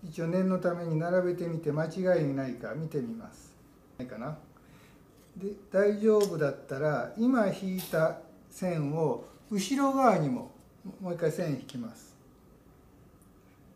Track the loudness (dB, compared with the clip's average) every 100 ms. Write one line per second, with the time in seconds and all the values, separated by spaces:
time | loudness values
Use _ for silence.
0 | -12 -6 0 2 2 2 0 -2 -2 0
1 | 2 2 2 -2 -4 -2 -2 -2 -2 0
2 | 2 4 2 0 -4 -6 -8 -8 -4 -4
3 | -4 -8 -12 -20 -20 -20 -20 -20 -20 -14
4 | -12 -8 -8 -10 -14 -20 -20 -20 -20 -20
5 | -20 -20 -20 -10 -10 -10 -2 4 4 4
6 | 6 6 4 2 0 -2 -8 -2 0 0
7 | -2 0 2 4 2 0 -4 -6 -2 2
8 | 2 0 -14 -20 -20 -6 -2 0 -2 0
9 | 0 0 -8 -20 -6 -4 0 2 2 6
10 | 4 4 2 -2 -6 -18 -20 -18 -18 -10
11 | -8 -2 -2 -2 -4 -4 -6 -10 -10 -14
12 | -20 -20 -20 -20 -20 -20 -20 -20 -20 -20
13 | -20 -20 -20 -20 -20 -20 -20